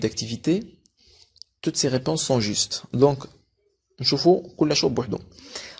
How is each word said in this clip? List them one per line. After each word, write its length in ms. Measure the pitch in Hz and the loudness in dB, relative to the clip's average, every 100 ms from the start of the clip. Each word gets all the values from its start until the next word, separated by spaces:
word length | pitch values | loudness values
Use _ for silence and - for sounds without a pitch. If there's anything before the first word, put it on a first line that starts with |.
d'activités. 720 | 110 - 113 117 156 190 233 - _ _ _ - _ - - _ | -2 -4 -8 -4 0 0 -2 -18 _ _ _ -20 _ -20 -20 _
Toutes 140 | 165 - | -6 -2
ces 120 | 139 | 0
réponses 340 | 127 143 156 | 0 -2 -2
sont 160 | - 127 | 0 0
justes. 460 | 104 98 - - - | 0 -2 -4 -6 -4
Donc, 320 | 123 139 135 - _ _ _ _ _ _ - | 2 4 2 -8 _ _ _ _ _ _ -4
نشوفوا 420 | 127 143 170 185 - - | -2 2 4 4 2 0
كل 200 | 156 147 | 0 2
شيء 140 | 156 | 0
بوحدو. 280 | 120 - - - - - - - | -2 -4 -6 -10 -20 -18 -16 -16